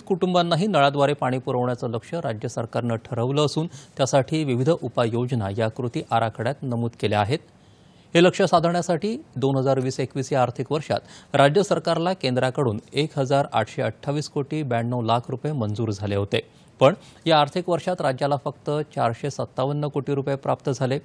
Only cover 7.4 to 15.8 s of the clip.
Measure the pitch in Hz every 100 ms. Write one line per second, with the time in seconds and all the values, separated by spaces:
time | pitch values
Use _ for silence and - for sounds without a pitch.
7.4 | - _ - - - - - 170 180 -
8.4 | 185 175 170 175 175 165 208 254 - 127
9.4 | 135 135 131 135 131 127 131 143 131 139
10.4 | 123 - 127 147 - 104 - - - 139
11.4 | 139 170 190 165 170 165 175 185 131 127
12.4 | 131 147 127 104 - 139 156 147 131 139
13.4 | 143 113 107 - 113 - - 147 - 147
14.4 | 135 156 139 117 117 123 113 117 - 127
15.4 | 147 147 104 107